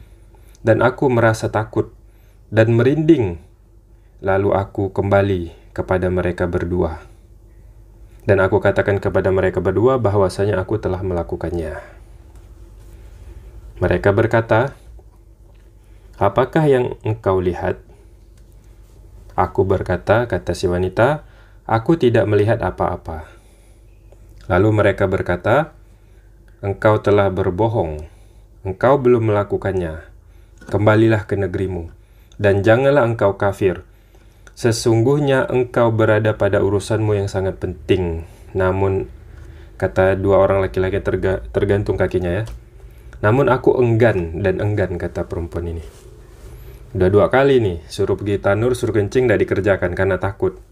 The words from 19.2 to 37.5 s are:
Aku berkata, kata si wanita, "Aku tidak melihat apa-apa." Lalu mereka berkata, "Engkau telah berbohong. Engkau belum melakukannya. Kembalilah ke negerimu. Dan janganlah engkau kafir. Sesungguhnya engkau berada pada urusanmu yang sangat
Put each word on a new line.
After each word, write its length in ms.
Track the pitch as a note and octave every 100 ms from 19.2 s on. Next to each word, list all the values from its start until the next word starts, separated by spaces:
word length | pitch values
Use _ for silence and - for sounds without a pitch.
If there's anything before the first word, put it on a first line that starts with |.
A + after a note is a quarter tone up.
| - -
Aku 240 | F2+ -
berkata, 640 | F#2+ F#2 - F2+ - G#2+ A#2+
kata 240 | F2+ -
si 160 | F2 F#2
wanita, 560 | F2 F#2 G#2+ B2 D3+ - - - -
"Aku 320 | - A2+ A#2 E3
tidak 320 | B2 A2+ G2+
melihat 320 | G#2 G#2+ -
apa-apa." 640 | F#2 - F2 F2 - F2 - - - _ - - - - - - - - -
Lalu 320 | F#2 G#2+ G#2
mereka 240 | G2+ F#2+ F#2+
berkata, 640 | F#2+ F2+ F2 G#2 C3 D#3+ - - - - - - - - -
"Engkau 400 | G2+ G2 A2 G#2+
telah 320 | - G2+ G2
berbohong. 720 | F#2+ F#2+ F2 G2 A2 E2 D2+ D#2 - - - - - G2
Engkau 320 | F#2 A#2+ C#3+
belum 320 | B2 A#2+ A2
melakukannya. 720 | G#2 G2+ F#2+ G2 F#2+ E2+ D#2+ - - - - - - -
Kembalilah 560 | - G#2 F2 A2+ G#2+
ke 160 | - G2
negerimu. 480 | F#2+ F#2 F#2 F#2 E2 - - - - -
Dan 320 | G2+ G2 G2
janganlah 400 | E3 C#3 C#3+ A#2
engkau 320 | A2+ G2+ G2
kafir. 480 | G2+ F#2+ G2 F2 - - _ - - _ - -
Sesungguhnya 880 | A#2+ A2 A#2+ A2+ A#2 C#3+ C#3+ C3+ -
engkau 480 | B2+ A#2+ B2+ A#2 A2
berada 400 | A2 G#2+ A2 A2
pada 240 | G2+ G2+
urusanmu 560 | G2 G2+ - G#2+ G#2+ G2+
yang 160 | G2+
sangat 320 | G2 F#2+